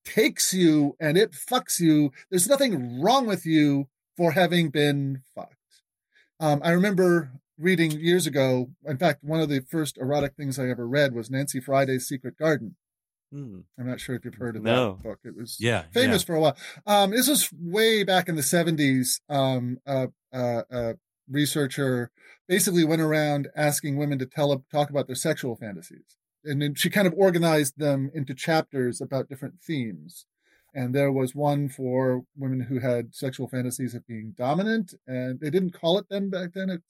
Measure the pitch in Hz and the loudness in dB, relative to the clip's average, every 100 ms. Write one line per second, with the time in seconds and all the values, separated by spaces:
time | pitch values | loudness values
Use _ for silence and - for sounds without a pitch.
0 | - - 262 - - 185 175 151 143 - | -4 2 2 2 -2 4 4 4 2 0
1 | 156 170 220 - - 247 - - 165 151 | 0 2 2 -2 -4 -2 -2 2 4 4
2 | 147 - _ 185 190 277 277 160 123 123 | 2 -2 _ -2 2 4 4 0 -4 0
3 | 185 269 233 180 165 156 147 139 139 _ | 2 4 2 -2 2 4 4 2 -2 _
4 | _ - 170 156 170 175 160 147 147 143 | _ -2 2 4 4 2 2 2 2 2
5 | 139 131 - - - _ _ _ _ _ | -2 -6 -12 -18 -18 _ _ _ _ _
6 | _ _ _ - 156 143 170 175 208 185 | _ _ _ -4 0 2 2 2 4 4
7 | 185 175 139 127 _ - 170 180 165 151 | 4 4 0 -10 _ -2 2 2 2 0
8 | 165 180 160 143 131 127 127 - 147 135 | 2 2 2 2 2 2 -2 -10 -8 0
9 | 175 143 143 160 151 139 131 165 143 - | 0 0 -2 -2 0 -2 -2 -4 -4 -6
10 | 131 147 139 - 143 131 127 120 120 143 | -4 -2 -2 -4 -6 -4 -4 -4 -2 2
11 | 143 117 113 131 143 135 139 135 135 131 | 2 0 -6 -4 -4 -6 0 0 2 -2
12 | - 139 127 - 156 147 107 - _ _ | -4 -8 -10 -2 0 0 -2 -16 _ _
13 | _ _ _ 143 135 92 85 - 123 123 | _ _ _ -14 -14 -16 -18 -10 -8 -8
14 | - 120 123 - 123 110 110 123 117 95 | -8 -8 -10 -8 -8 -4 0 0 0 -4
15 | 110 101 120 - 113 - 117 104 78 233 | -12 -14 -14 -14 -14 -4 0 0 0 0
16 | 254 202 - 156 156 - - - - 208 | 2 2 0 2 2 0 -8 -10 2 4
17 | 196 233 254 262 - - 170 202 226 220 | 4 2 2 2 0 -6 -4 0 2 2
18 | 196 185 175 160 131 175 170 156 143 131 | 4 2 2 -2 2 2 2 2 2 2
19 | 123 - - 143 135 131 123 127 - 131 | 0 -4 -4 0 0 0 -4 -8 -4 -4
20 | 127 - _ 131 123 117 - 123 117 110 | -4 -8 _ -4 -2 -2 -4 -6 -6 -8
21 | _ _ - 139 147 160 139 - 135 127 | _ _ -6 -2 0 0 -2 -2 -2 -2
22 | 117 _ _ _ - 190 190 175 156 160 | -4 _ _ _ -2 0 2 2 4 2
23 | 156 151 151 143 139 - 147 143 151 139 | 2 2 2 0 -2 0 0 0 -2 -2
24 | 147 135 131 - 143 135 - 151 143 143 | -2 -2 -4 0 0 0 -2 -2 0 -2
25 | 131 127 160 147 131 113 110 90 - - | -4 -2 -2 -2 -4 -8 -10 -14 -16 -20
26 | _ _ _ _ 151 139 147 139 175 208 | _ _ _ _ -6 -2 -2 -2 0 2
27 | 185 165 190 170 165 156 139 - 147 135 | 2 4 4 4 4 2 0 -2 -2 0
28 | 135 160 139 135 - 160 156 139 123 120 | -2 -6 -8 -6 -2 0 0 -2 -4 -4
29 | 131 135 127 135 135 - - 151 117 82 | -6 -6 -6 -10 -14 -12 -8 -6 -6 -10
30 | 113 - - _ _ _ _ 143 123 135 | -16 -20 -20 _ _ _ _ -8 -2 0
31 | 139 135 131 139 147 143 139 135 127 127 | 2 2 -2 -2 0 0 -2 -6 -2 0
32 | 131 127 - 143 135 131 120 131 127 120 | 0 0 -4 -8 -4 -4 -4 -2 0 -2
33 | 117 - 135 131 123 127 123 120 123 117 | -4 -8 -8 -8 -6 -4 -4 -4 -6 -8
34 | - 110 110 98 123 160 220 226 180 - | -12 -12 -12 -6 -2 0 0 -2 -4 -12
35 | - 127 127 127 151 175 185 - 165 190 | -10 -6 -6 -6 -2 0 -2 -2 0 0
36 | 196 202 196 185 180 190 190 170 | -2 -6 -4 -6 -8 -6 -6 -6